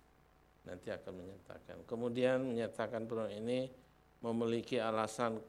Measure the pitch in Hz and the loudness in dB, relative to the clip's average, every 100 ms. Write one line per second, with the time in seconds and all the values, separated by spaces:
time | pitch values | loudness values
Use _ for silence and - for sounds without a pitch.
0 | - - - - - - - 87 113 90 | -20 -20 -20 -20 -20 -20 -12 -10 -6 -6
1 | - 92 92 98 - 90 - 87 - 117 | -6 -10 -10 -14 -16 -16 -14 -14 -6 -2
2 | 120 120 127 131 131 117 107 - 107 113 | 0 4 4 4 2 0 -2 -2 -2 -2
3 | 110 113 107 104 117 127 131 - - - | -2 -2 -2 -2 0 0 0 -6 -20 -20
4 | - - 117 117 117 117 110 123 110 110 | -20 -6 0 2 4 2 2 2 4 2
5 | 107 - 120 110 | 2 2 0 0